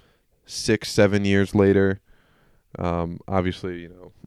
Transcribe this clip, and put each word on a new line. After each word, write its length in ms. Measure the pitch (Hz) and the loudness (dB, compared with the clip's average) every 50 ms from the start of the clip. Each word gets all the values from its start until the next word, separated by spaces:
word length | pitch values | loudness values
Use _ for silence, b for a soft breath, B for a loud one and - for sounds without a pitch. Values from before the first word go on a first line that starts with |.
| b b b b b b _ _ _ | b b b b b b _ _ _
six, 460 | - - - - - 110 107 - - | -16 -12 -6 -2 -2 -2 -2 -2 -2
seven 340 | - - 104 98 98 104 101 | 2 2 4 4 2 2 2
years 300 | 101 98 98 98 92 - | 2 2 2 2 2 2
later. 460 | 104 98 98 98 98 98 98 95 95 _ _ _ _ _ _ _ _ _ _ _ _ _ _ - - | 4 4 4 4 4 2 2 -2 -4 _ _ _ _ _ _ _ _ _ _ _ _ _ _ -12 -8
Um, 420 | 87 87 85 85 85 85 85 - - - | -6 -4 -4 -4 -6 -8 -10 -12 -10 -6
obviously, 520 | 98 92 90 92 87 - - 92 90 87 | -4 -2 -2 -2 -4 -6 -10 -12 -12 -12
you 80 | 85 82 | -14 -18
know, 220 | 90 90 90 87 - _ - | -20 -20 -20 -20 -20 _ -20